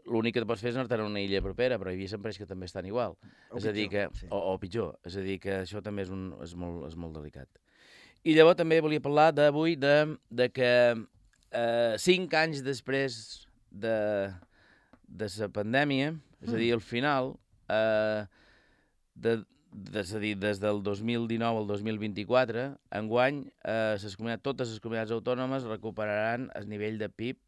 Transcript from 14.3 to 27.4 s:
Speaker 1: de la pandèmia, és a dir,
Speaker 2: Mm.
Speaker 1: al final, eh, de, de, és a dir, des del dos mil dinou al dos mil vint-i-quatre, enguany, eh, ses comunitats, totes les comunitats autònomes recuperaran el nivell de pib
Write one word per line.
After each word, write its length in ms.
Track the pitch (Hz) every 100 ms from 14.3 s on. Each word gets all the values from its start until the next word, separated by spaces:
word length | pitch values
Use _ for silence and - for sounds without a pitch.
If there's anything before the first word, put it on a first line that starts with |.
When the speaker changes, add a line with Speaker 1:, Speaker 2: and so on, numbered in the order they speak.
| 90 - _ _ _ _ - -
Speaker 1:
de 220 | 90 107 104
la 140 | 104
pandèmia, 640 | 104 104 131 147 135 143 160 - _
és 80 | -
a 80 | 117
dir, 160 | 117
Speaker 2:
Mm. 80 | 117
Speaker 1:
al 0 |
final, 460 | - 120 143 139 131 - _ _ -
eh, 560 | 110 110 107 107 107 104 _ _ _ _ _ _ _ _ -
de, 200 | 113 113 - _ _
de, 280 | 104 98 104
és 80 | 90
a 60 | 107
dir, 140 | 107 101
des 220 | 104 98
del 220 | 104 104
dos 160 | 98 101
mil 240 | 113 117 117
dinou 300 | 113 117 110
al 100 | 104
dos 140 | 101
mil 140 | 110 107
vint-i-quatre, 680 | 107 95 104 123 123 113 139 - _
enguany, 480 | 104 107 117 131 143 - -
eh, 300 | - 113 110 104
ses 200 | 104 95
comunitats, 240 | 117 113
totes 300 | 139 127 120
les 80 | 110
comunitats 320 | 117 113 110
autònomes 500 | 113 123 123 131 135
recuperaran 840 | 120 110 110 110 107 104 110 120 131
el 120 | - 104
nivell 300 | 104 104 110
de 100 | 107
pib 300 | - 117 127